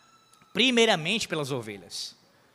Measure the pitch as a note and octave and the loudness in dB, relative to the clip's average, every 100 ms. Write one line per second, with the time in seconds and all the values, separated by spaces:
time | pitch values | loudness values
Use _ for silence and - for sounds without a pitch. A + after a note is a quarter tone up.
0 | _ _ _ _ _ - B3+ A#3+ A3+ F#3 | _ _ _ _ _ 0 2 4 4 4
1 | D#3 A3 - E3 C#3 C3+ A2 G2+ F2+ - | 0 -4 -4 -4 -4 -6 -6 -12 -14 -12
2 | - - _ _ _ | -12 -16 _ _ _